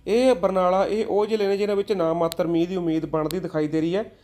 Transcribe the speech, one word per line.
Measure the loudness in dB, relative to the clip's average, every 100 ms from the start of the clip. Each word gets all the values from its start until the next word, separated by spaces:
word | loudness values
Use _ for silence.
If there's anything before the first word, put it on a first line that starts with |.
| -2
ਇਹ | 2 4
ਬਰਨਾਲਾ, | 4 2 2 2 2 2
ਇਹ | 0 0
ਉਹ | 0 0
ਜ਼ਿਲ੍ਹੇ | 0 0
ਨੇ | 0
ਜਿਨ੍ਹਾਂ | 0 0
ਵਿੱਚ | 0
ਨਾ | 0 0
ਮਾਤਰ | 0 0 -2 0
ਮੀਂਹ | 0 0
ਦੀ | -2
ਉਮੀਦ | -2 -2 -2
ਬਣਦੀ | -4 -2 -4
ਦਿਖਾਈ | -4 -4 -2
ਦੇ | -2
ਰਹੀ | -2 -2
ਹੈ। | -6 -12